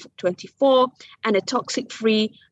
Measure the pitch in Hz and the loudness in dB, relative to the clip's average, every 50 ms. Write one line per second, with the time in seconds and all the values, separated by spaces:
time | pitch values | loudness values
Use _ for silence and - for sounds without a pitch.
0 | - - _ - - 180 180 - - - _ _ 277 269 262 254 254 254 - - | -12 -20 _ -6 -4 -4 -4 -6 -10 -20 _ _ 2 4 4 4 2 2 -2 -8
1 | - - - _ - 226 208 190 190 - 254 240 - - - 254 - - - - | -20 -20 -14 _ -2 0 0 0 0 -2 -4 -4 -4 -4 -6 -6 -6 -8 -8 -2
2 | 220 226 220 214 214 214 - _ _ _ | 0 2 2 2 0 -2 -6 _ _ _